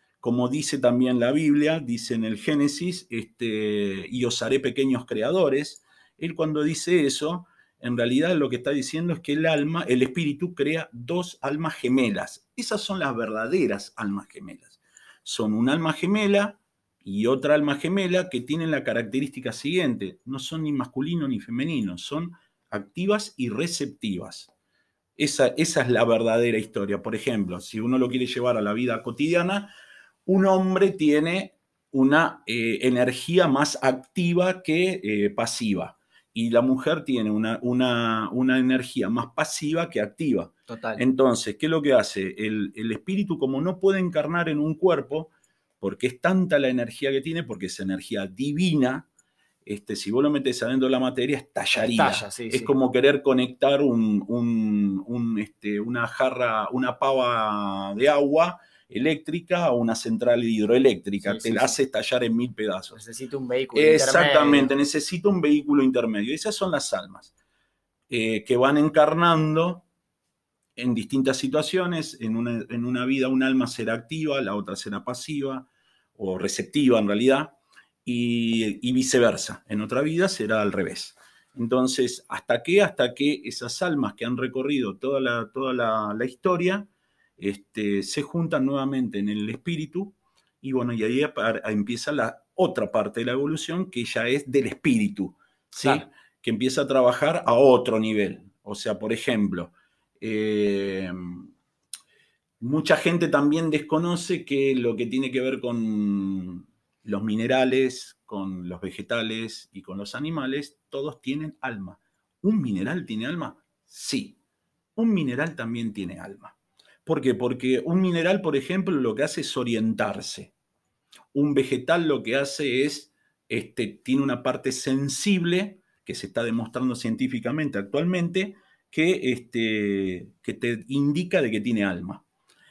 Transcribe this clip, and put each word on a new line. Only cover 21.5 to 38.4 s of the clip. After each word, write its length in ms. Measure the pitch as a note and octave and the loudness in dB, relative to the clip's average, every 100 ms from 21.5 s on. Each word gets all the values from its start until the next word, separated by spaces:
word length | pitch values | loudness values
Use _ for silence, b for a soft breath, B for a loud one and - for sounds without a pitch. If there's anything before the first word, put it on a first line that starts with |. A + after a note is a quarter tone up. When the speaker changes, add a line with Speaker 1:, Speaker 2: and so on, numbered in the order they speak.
| A#2 D#3 D3 G2+ F2 | -6 -4 -2 -4 -6
Speaker 1:
son 360 | - D3 F3 F3 B _ _ | -8 -8 -8 -12 B _ _
activas 640 | G#2 G2 - F#3+ G#3 G#3 - | -10 -8 -4 -2 -2 -4 -6
y 100 | A#2+ | -4
receptivas. 1040 | G#2 E3+ E3+ C#3 - A2 F2+ - - - _ _ _ _ _ _ - | -2 -4 -4 -8 -6 -6 -6 -8 -16 -20 _ _ _ _ _ _ -2
Esa, 320 | D3 - B2 - | 0 4 2 2
esa 260 | D#3+ D3 | 0 0
es 80 | A#2+ | 2
la 140 | A#2 | 4
verdadera 540 | A#2 A2+ A2+ A#2 A#2+ A2 | 4 4 4 2 2 0
historia. 440 | G#2+ A2+ G2 G2 | -2 -4 -4 -4
Por 140 | A2 A2 | -4 -6
ejemplo, 460 | - A2 F#2 F2+ | -2 -2 -2 -6
si 180 | - A2 | -10 -6
uno 180 | A#2 C3 | -2 0
lo 120 | B2 | 0
quiere 160 | B2+ B2 | 0 -4
llevar 320 | B2 B2 A2+ | -2 0 0
a 40 | |
la 120 | G#2 | 0
vida 280 | G#2+ B2 A2+ | 0 -2 -2
cotidiana, 680 | - A#2 D3+ E3+ F3 G3+ G3+ B B B B _ - | -6 -4 0 0 0 -2 -6 B B B B _ 0
un 200 | F#3+ F#3+ | 4 6
hombre 460 | F#3 F#3 F#3 G3 | 4 4 4 2
tiene 640 | F#3+ D3+ D3 E3 F#3 F#3+ _ _ _ _ | 4 4 4 4 -2 -4 _ _ _ _
una, 520 | C3+ C3 D3+ E3 - - | 2 4 6 2 -2 -6
eh, 340 | A#2 A2+ G#2+ | -2 -2 0
energía 680 | B2+ B2 B2+ B2+ - F3 E3+ | 2 4 2 0 0 4 4
más 320 | C3+ D3 - | 4 2 2
activa 800 | C3+ C3 - - F3 F3 F#3 F#3 | 0 0 -2 -2 2 2 2 0
que, 380 | - D#3+ F#3 F3+ | 0 0 0 -2
eh, 280 | G#2 G#2 G#2 | -2 0 0
pasiva, 680 | G#2 A2+ - A2+ F#2 D2+ - b b _ A2+ | 0 -4 -2 -2 -2 -4 -12 b b _ -4
y 120 | A#2 | 2
la 100 | A#2 | 4
mujer 420 | C3 C3 D3+ D#3+ | 4 2 0 -2
tiene 260 | - B2 G#2+ | -2 -2 0
una, 300 | G#2+ A2+ A2+ | 0 -2 -2
una, 680 | B2 B2 B2+ A#2+ A#2 A2 A2 | -2 0 2 0 0 -2 -2
una 260 | B2 | 0